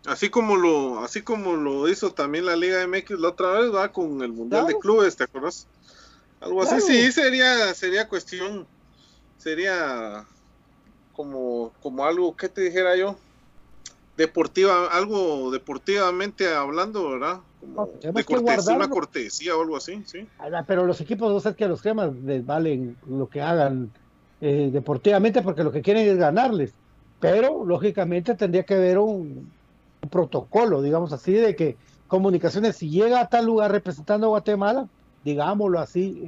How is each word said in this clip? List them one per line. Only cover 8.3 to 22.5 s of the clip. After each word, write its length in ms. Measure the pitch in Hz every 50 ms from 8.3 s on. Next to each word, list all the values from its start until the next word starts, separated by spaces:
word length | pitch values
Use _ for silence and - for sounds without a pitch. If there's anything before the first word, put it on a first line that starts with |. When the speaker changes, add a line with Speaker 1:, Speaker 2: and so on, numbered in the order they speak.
| 180 180 185 202 208 190 160 - _ _ _ _ _ _ _ _ _ _ _ _ _
Speaker 1:
sería 880 | _ - 160 156 165 190 196 185 175 156 139 127 117 110 107 104 104 104 - _ _ _ _ _ _ _ _ _ _ _ _ _ _ _ _
como, 600 | _ - 147 143 135 131 127 123 120 120 117 113 - _
como 220 | - 143 127 135 139
algo, 320 | 156 170 180 180 165 -
¿qué 120 | - 190 185
te 120 | - 196
dijera 340 | 185 175 170 185 185 180 180
yo? 200 | 185 190 202 196 - _ _ _ _ _ - _ - - _ - - - - - _ _ _ _
Deportiva, 680 | 156 160 160 - 175 156 - - 185 190 196 185 175 180
algo 640 | 165 175 180 202 208 214 196 185 160 147 135 131 127
deportivamente 1040 | 131 135 - - 135 - - 190 202 202 190 180 180 180 196 208 202 - 190 175 156
hablando, 560 | 147 139 139 151 170 190 220 214 202 170 143
¿verdad? 300 | 131 123 139 160 185 185 175 _ _ _
Como 140 | - 139 -
Speaker 2:
No, 120 | 214 208 -
tenemos 260 | 76 - - 160 185
Speaker 1:
de 100 | 226 226
Speaker 2:
que 100 | - 254
Speaker 1:
cortesía, 200 | 247 233 233 226
una 80 | 202
Speaker 2:
guardarlo. 320 | 175 208 233 277 294 277 269
Speaker 1:
cortesía 640 | 175 - - - 143 113 98 - - 151 180 165
o 60 | 160
algo 140 | 165 160 156
así, 260 | - - 170 190 208 202
sí. 220 | - - 185 220 - _ -
Speaker 2:
Ah, 240 | - 151 170 170 151
pero 220 | - 190 180 180
los 140 | 180 175 -
equipos, 320 | 151 - 220 196 226 214
vos 100 | 202 196
sabés 140 | - 214 185
que 80 | - 214
a 40 | 185
los 140 | 160 -
cremas 320 | - 208 226 220 190 147 131
les 320 | 123 131 135 139 127 120
valen 500 | 131